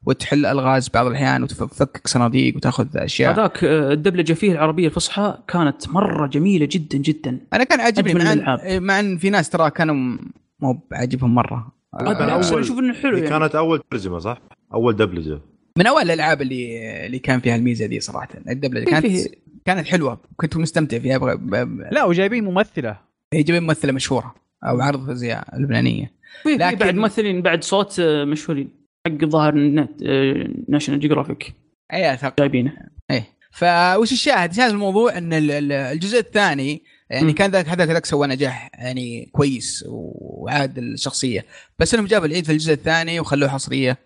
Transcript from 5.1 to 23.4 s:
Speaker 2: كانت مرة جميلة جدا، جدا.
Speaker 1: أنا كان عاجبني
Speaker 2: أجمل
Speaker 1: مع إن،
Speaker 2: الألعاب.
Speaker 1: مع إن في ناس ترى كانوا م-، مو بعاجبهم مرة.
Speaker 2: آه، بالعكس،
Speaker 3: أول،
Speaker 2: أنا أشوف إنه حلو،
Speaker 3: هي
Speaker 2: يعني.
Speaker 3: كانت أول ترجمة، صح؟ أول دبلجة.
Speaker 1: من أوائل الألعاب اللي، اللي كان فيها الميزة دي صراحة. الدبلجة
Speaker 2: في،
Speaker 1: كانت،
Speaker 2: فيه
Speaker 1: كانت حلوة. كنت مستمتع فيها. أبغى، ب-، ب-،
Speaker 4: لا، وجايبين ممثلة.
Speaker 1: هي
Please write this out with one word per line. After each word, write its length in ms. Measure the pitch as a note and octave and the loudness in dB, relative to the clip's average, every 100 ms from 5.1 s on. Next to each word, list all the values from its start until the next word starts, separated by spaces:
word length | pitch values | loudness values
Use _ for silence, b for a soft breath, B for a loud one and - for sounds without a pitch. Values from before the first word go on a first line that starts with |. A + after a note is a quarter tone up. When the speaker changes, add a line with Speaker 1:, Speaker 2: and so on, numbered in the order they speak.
| - G3+ - - | -2 -2 -2 -4
Speaker 2:
كانت 420 | F#3 D3+ C#3 - | 0 0 0 -2
مرة 380 | E3+ G3+ E3+ C#3+ | 0 0 0 -2
جميلة 400 | C#3+ F3+ F#3+ D3 | 0 2 2 2
جدا، 260 | F#3 D3+ D3 | 0 -2 -2
جدا. 420 | C#3 D3+ C#3 B2 - | 0 -2 -4 -8 -2
Speaker 1:
أنا 100 | G#3 | 0
كان 160 | B3+ D4+ | 2 4
عاجبني 320 | A#3 G#3+ E3+ | 2 2 2
Speaker 2:
أجمل 120 | E3+ E3 | 2 4
Speaker 1:
مع 60 | |
إن، 60 | D#3 | 2
Speaker 2:
الألعاب. 440 | F3+ B2+ F#3 F#3+ | 2 -2 -2 -2
Speaker 1:
مع 180 | F#3 G3 | 0 0
إن 180 | G#3 F3+ | 0 0
في 120 | F#3+ | 2
ناس 200 | G3+ D#3 | 2 0
ترى 200 | F3 D#3 | 0 0
كانوا 240 | - D#3+ D3 | 2 0 0
م-، 360 | B2+ A#2+ - - _ _ | -2 -4 -10 -18 _ _
مو 280 | C#3 B2 _ | -2 -2 _
بعاجبهم 440 | F#2 B2 C3 B2+ A#2+ | -6 -2 0 4 4
مرة. 460 | A#2 A#2 A2+ _ _ | 2 -4 -10 _ _
Speaker 2:
آه، 100 | - | -4
بالعكس، 420 | F#3+ G#3+ C#3+ E3+ F3 | -2 0 2 2 2
Speaker 3:
أول، 80 | D#3+ | 0
Speaker 2:
أنا 80 | - | 0
أشوف 140 | B3 | 0
إنه 140 | B3+ | -2
حلو، 220 | A#3+ C#4 G3 | 0 0 0
Speaker 3:
هي 60 | |
Speaker 2:
يعني. 160 | D#3 D3+ | 0 2
Speaker 3:
كانت 160 | D#3 D#3 | 2 2
أول 260 | D#3+ D#3 - | 2 0 -2
ترجمة، 280 | A#2+ F#2+ F2 | -6 -6 -6
صح؟ 220 | F#2 A#2+ _ _ _ | -6 -8 _ _ _
أول 220 | G#2+ A#2+ G#2+ | 0 2 2
دبلجة. 440 | G#2+ F2 D#2 D2+ - _ _ - | 0 0 -6 -8 -12 _ _ 2
Speaker 1:
من 100 | G#3 | 4
أوائل 180 | D4+ F3+ | 4 2
الألعاب 300 | E3 D3+ D3+ | 0 0 0
اللي، 640 | C3 B2+ A#2+ A2+ A2 G#2 F2 | -2 -4 -6 -8 -10 -10 -8
اللي 140 | B2+ | -6
كان 200 | C3+ B2+ | 0 2
فيها 160 | B2 A#2 | 2 2
الميزة 300 | B2 A2+ G#2+ | 2 0 -2
دي 140 | A2 | -4
صراحة. 280 | - - - - - | -6 -10 -12 -14 -10
الدبلجة 360 | B2+ C#3 B2 A2+ | -4 -2 -2 2
Speaker 2:
في، 60 | |
Speaker 1:
كانت، 140 | A3 C#4 | 2 2
Speaker 2:
فيه 220 | F#3 - - - - - | 0 -2 -8 -20 -10 -2
Speaker 1:
كانت 220 | F#3 - | -2 0
حلوة. 340 | F3+ C#3+ A#2 _ - | 0 0 -4 _ -6
كنت 200 | D#3+ D#3+ | -4 -2
مستمتع 420 | D#3+ F3 D3+ A#2 | 0 0 0 -2
فيها. 160 | B2 C3 | 0 0
أبغى، 200 | B2+ - | 0 -2
ب-، 140 | - | -2
ب-، 380 | G#2 B2 A2 - | -2 -2 -6 -4
Speaker 4:
لا، 120 | C#4 | 0
وجايبين 400 | - F3 G3 A#3+ | 2 2 2 0
ممثلة. 540 | G#3 F3+ G#3+ - A#2+ G#2 _ _ _ | -2 0 -2 -2 -6 -8 _ _ _
Speaker 1:
هي 100 | D#3+ | 0